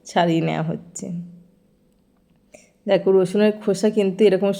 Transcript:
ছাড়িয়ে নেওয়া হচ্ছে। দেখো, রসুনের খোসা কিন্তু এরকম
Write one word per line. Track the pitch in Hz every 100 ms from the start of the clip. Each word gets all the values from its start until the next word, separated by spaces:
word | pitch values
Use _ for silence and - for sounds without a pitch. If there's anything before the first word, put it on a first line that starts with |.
| -
ছাড়িয়ে | 185 170 165
নেওয়া | 160 160 160
হচ্ছে। | 156 - - - 175 - - _ _ _ _ _ _ _ _ _ _ _ - _ _ 202
দেখো, | 190 185
রসুনের | 190 180 202 214 214
খোসা | 214 180 220
কিন্তু | 220 190 175
এরকম | 208 185 202